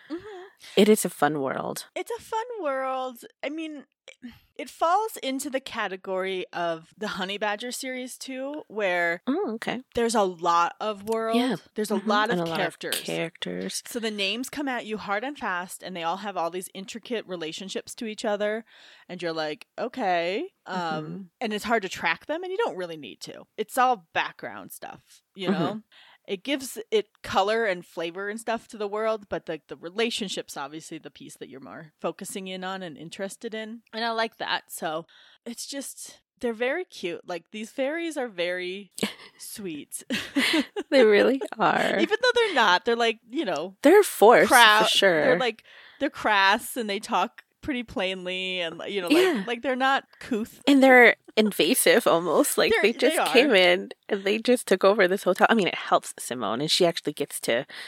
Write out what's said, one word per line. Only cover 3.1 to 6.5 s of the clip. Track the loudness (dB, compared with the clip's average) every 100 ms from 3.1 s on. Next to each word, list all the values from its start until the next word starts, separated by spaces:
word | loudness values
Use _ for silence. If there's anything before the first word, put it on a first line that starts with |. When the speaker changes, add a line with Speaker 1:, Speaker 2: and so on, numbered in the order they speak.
| -12 -20 _
Speaker 1:
I | -10
mean, | -8 -10 -12 -18 _ -20
it, | -20 -20 -20 _ -14
it | -14
falls | -2 2 2 0 -6
into | -6 -6 -4
the | -6
category | -6 -6 -6 -6 -6 -4 -4 -6 -6